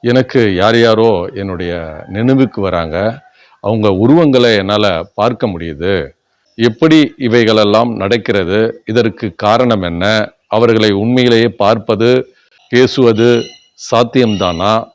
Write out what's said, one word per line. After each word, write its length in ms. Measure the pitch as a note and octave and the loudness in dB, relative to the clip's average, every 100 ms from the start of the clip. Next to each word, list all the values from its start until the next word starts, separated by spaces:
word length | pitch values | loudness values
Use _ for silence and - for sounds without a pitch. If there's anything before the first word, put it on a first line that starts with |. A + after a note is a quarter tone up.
எனக்கு 540 | A#2+ B2+ B2 C3+ A2 F2+ | 2 0 2 0 0 2
யார் 240 | G2+ A#2 | 2 4
யாரோ 500 | A#2 A2 A2+ F#2+ F#2 | 4 4 2 0 -4
என்னுடைய 680 | F#2+ G2 F2+ F2 F2 D#2+ D#2 - | -8 -10 -8 -8 -8 -10 -14 -12
நினைவுக்கு 540 | G2 A#2+ C3+ B2+ - | -4 0 2 0 -2
வராங்க. 600 | G2 F2 E2 D#2+ G#2 C3 _ _ _ _ | -4 -4 -4 -4 -4 -6 _ _ _ _
அவங்க 320 | G2+ A2+ G#2+ | -4 -2 0
உருவங்களை 640 | F#2+ A#2 D#3+ D#3+ B2+ A#2+ G#2+ | 2 2 4 4 2 2 0
என்னால 480 | G2 G#2 G#2 E2 E2+ - | 0 0 0 -2 -8 -4
பார்க்க 320 | G#2+ - A#2 | -4 -2 -6
முடியுது. 600 | F2 E2 D2 F2 F#2+ C#2 _ _ _ _ - | -6 -10 -8 -4 -4 -6 _ _ _ _ -2
எப்படி 580 | A#2 A2+ D#3+ D#3 C#3+ - | -2 0 2 4 2 -2
இவைகளெல்லாம் 800 | C3 A#2+ A2 A2 G#2 G#2+ A#2+ A2 | 0 2 2 2 2 2 0 -4
நடக்கிறது? 880 | G2 A#2 G2+ G2+ F2 G2+ A2+ - - | -2 -4 -2 -4 -2 -2 -2 -6 -4
இதற்கு 480 | A2+ A2 G2 G#2+ - | 0 0 -4 -10 -4
காரணம் 460 | G#2 A#2 B2+ A2 | 0 2 2 0
என்ன? 500 | F2+ E2+ G2 A2 G2+ _ _ | -2 -4 -2 -2 -4 _ _
அவர்களை 440 | G#2+ A#2 A2 A2 | 0 2 2 2
உண்மையிலேயே 580 | G2 A2 B2+ B2 A2+ A#2 | 0 0 0 2 2 0
பார்ப்பது, 840 | - G2+ A2+ G2+ G#2+ A#2 B2+ B2+ _ _ _ _ | 0 0 0 -2 0 2 0 -2 _ _ _ _
பேசுவது 760 | B2 B2+ - A#2+ G#2+ A#2 A#2+ - - _ _ - | 2 2 2 2 4 2 2 -2 -14 _ _ -4
சாத்தியம்தானா? 920 | A#2 A#2+ C3+ A#2 G2+ F#2 E2 G2 A2 - | 0 0 0 0 0 -2 -2 -2 -2 -4